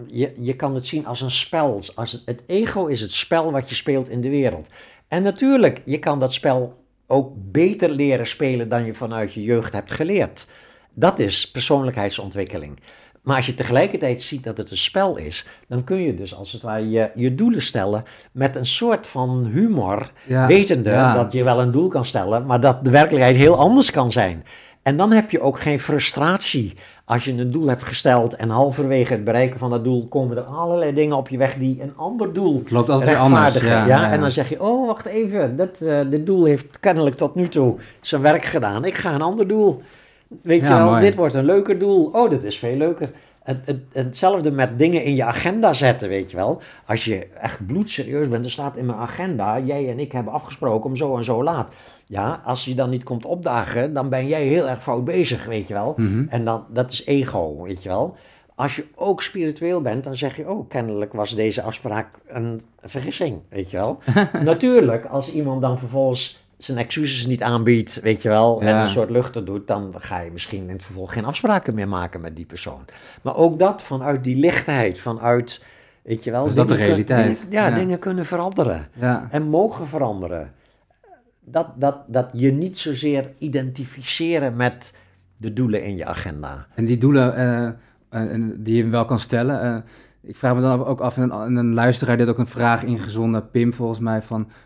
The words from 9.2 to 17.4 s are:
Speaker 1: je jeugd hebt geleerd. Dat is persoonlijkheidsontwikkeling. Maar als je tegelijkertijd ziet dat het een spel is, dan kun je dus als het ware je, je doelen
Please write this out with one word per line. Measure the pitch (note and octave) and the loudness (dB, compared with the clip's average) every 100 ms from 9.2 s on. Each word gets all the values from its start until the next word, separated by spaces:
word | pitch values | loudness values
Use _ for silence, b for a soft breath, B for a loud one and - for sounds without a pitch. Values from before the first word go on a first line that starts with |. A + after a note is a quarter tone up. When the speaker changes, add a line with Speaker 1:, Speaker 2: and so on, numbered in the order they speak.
| G#2 | -6
Speaker 1:
je | A2 | -4
jeugd | G#2+ A#2 G#2 | 0 0 0
hebt | G2+ - | -8 -8
geleerd. | - D#3+ G3+ F#2+ - - b b b b | -6 -2 0 -2 -6 -18 b b b b
Dat | - E3 F#3+ | 0 2 2
is | G2+ - - | 0 -2 -4
persoonlijkheidsontwikkeling. | - - C#3+ C3 A#2 G2+ - G2 G2 F#2 F#2 D2 C#2+ b b b b | -6 0 0 0 -2 -4 -6 -8 -8 -8 -8 -12 -16 b b b b
Maar | - C3+ | -2 -2
als | B2+ | -2
je | |
tegelijkertijd | B2 A2+ B2 F#3+ - C#3+ B2 | -4 0 2 2 0 -2 -4
ziet | - C#3 | -6 -10
dat | A2+ A2 | -10 -10
het | F#2+ | -8
een | F#2 | -4
spel | - F#3+ G3 - | -2 0 -2 -2
is, | D2+ - B B _ | -8 -10 B B _
dan | B2 | -6
kun | B2+ F#3+ | -2 -2
je | E3 | 0
dus | F2+ F#2+ F#2 | -2 -8 -12
als | G2 | -14
het | A#2 | -12
ware | A2+ A2 A2 | -6 -4 0
je, | A2+ G#2+ | 0 0
je | B2 B2 | 0 -2
doelen | C3 | 2